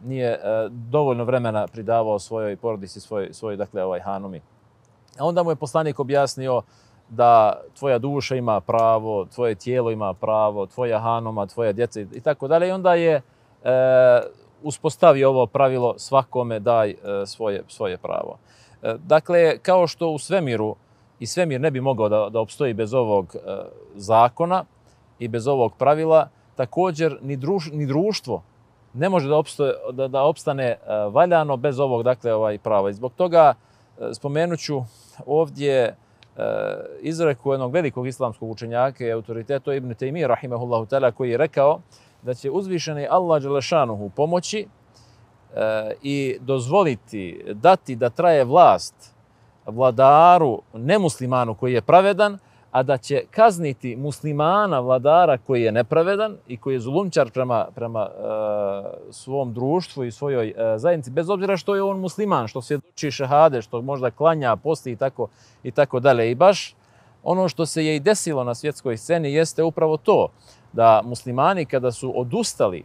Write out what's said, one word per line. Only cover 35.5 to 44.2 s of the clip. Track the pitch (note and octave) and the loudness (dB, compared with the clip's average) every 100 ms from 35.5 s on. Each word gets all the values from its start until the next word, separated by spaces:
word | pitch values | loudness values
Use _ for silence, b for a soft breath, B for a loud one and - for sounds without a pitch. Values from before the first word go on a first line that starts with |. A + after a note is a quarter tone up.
| C3+ C#3+ C3+ A2+ - b b _ - | -2 0 2 0 -4 b b _ -8
e, | - G#1+ G#1 - - D3 | -4 -4 -4 -8 -12 -12
izreku | C#3+ E3 E3 C3+ C#3 | -8 -2 -2 -2 -2
jednog | C3+ B2+ | -4 -2
velikog | D#3 D3+ B2+ B2+ | -2 -4 -4 -8
islamskog | B2 B2+ A2 A2+ | -6 -6 -6 -12
učenjaka | A2 A#2 A#2 C3 B2+ A#2+ | -12 -6 -2 -2 -2 -6
i | |
autoriteta, | A2+ A2 A#2 A2 C#3 | -6 -6 -10 -6 -6
to | - | -4
je | C#3 | -6
Ibn | B2+ | -6
Taymiyyah, | A2+ C3 D#3+ C#3 | -8 -8 -4 0
rahimahullahu | A#2 B2+ A#2+ B2 A#2 A2 | 0 -2 -8 -4 -4 -2
ta'ala, | C3+ B2+ | 0 0
koji | A2 B2+ | 0 -2
je | A#2 | 0
rekao | D#3 - C#3 E3+ - b b b | 0 2 2 2 -4 b b b
da | B2 | -10
će | B2 C#3 | -8 -6
uzvišeni | D#3+ F#3+ F3+ D#3 D3 C#3+ | -6 -4 -6 -6 -6 0
Allah | E3+ F3 D#3 | 0 2 0
Đelešanuhu | C#3 C#3 B2 E3 B2+ G#2 G#2 | 0 -4 0 0 0 -2 -8
pomoći, | A2+ | -4